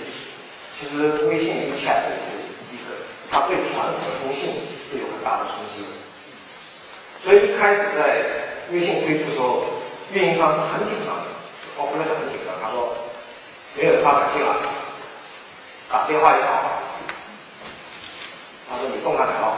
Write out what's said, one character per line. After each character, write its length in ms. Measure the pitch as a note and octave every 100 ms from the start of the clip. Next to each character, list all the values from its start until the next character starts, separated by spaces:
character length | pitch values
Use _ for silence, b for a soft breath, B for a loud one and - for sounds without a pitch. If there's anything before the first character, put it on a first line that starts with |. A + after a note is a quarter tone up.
| - - - - - - -
其 160 | - C#3+
实 400 | D3 D3+ D3+ D3+
微 80 | D#3
信、 320 | - - -
WeChat 320 | C#3+ D3 - - -
是 160 | - - - - -
一 80 | B2
个， 160 | - - - - -
它 160 | D3 -
对 160 | - -
传 240 | - -
统 80 | - - -
通 120 | -
信 160 | - - - - - -
是 80 | -
有 80 | -
很 80 | -
大 160 | - -
的 80 | -
冲 160 | - G#2
击 160 | G2+ -
的。 80 | - - - - - - - - - - - - -
所 80 | F#3+
以 140 | G3+ G#3
一 80 | G3+
开 140 | G3+ G3+
始 180 | -
在 320 | D#3 - - - - - - -
微 120 | F3
信 220 | F3 D3+ D#3
推 100 | D#3
出 80 | -
的 20 |
时 60 | C#3+
候， 240 | B2+ - - - - - -
运 140 | G3 E3+
营 100 | E3
商 140 | D#3
是 80 | D#3 -
很 80 | -
紧 160 | - - -
张 80 |
的， 160 | - - - - - - -
哦， 80 | D3
不 80 | D3
是 60 |
很 240 | D#3+ D#3 C3+
紧 60 | -
张， 80 | - A2
他 140 | A2
说 160 | - - - - - - - - - - C#3+
没 80 | -
有 160 | -
发 160 | D3 C#3+
短 80 | -
信 80 | -
了， 160 | - - - - - - - - - - - - - - -
打 200 | - D3+
电 100 | D3+
话 160 | D#3
也 80 | -
少 80 | -
了。 320 | - - - - - - - - - - - - - - - - - - - - - -
他 60 | -
说 120 | C3
你 80 | -
动 120 | - A2
弹 120 | -
不 40 |
得， 60 | - G#2+